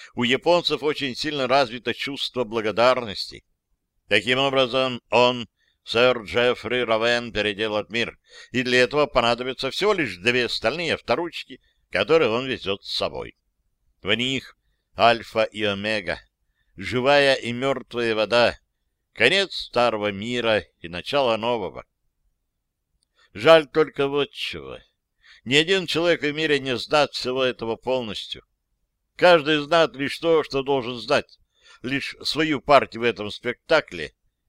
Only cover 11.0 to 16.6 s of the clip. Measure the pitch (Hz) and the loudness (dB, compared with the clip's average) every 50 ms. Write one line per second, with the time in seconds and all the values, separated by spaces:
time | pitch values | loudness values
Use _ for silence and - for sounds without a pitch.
11 | - - 120 151 175 165 - - - - 127 - _ _ _ _ _ _ - 92 | -2 -4 -4 -2 -4 -6 -10 -14 -16 -16 -20 -20 _ _ _ _ _ _ -4 -2
12 | 104 104 160 165 147 107 110 123 131 131 113 87 - 95 101 - - - - - | 2 4 4 4 4 2 0 -2 -2 -4 -6 -6 -4 -6 -6 -6 -6 -8 -6 -4
13 | 98 85 - 64 58 - - _ _ _ _ _ _ _ _ _ _ _ _ _ | -4 -4 -6 -8 -12 -12 -16 _ _ _ _ _ _ _ _ _ _ _ _ _
14 | - 92 110 113 123 131 135 123 - - - _ _ _ _ _ _ _ _ 92 | -4 -2 -2 -2 -2 -4 -4 -6 -8 -10 -18 _ _ _ _ _ _ _ _ 4
15 | 107 117 117 113 101 - - 113 110 - - 107 107 104 98 98 104 107 110 104 | 4 4 4 2 -2 -4 -2 -2 -2 -2 -2 -4 -2 -2 -2 -2 -4 -4 -4 -4
16 | 87 82 78 - - _ _ _ _ _ _ _ | -4 -6 -8 -8 -10 _ _ _ _ _ _ _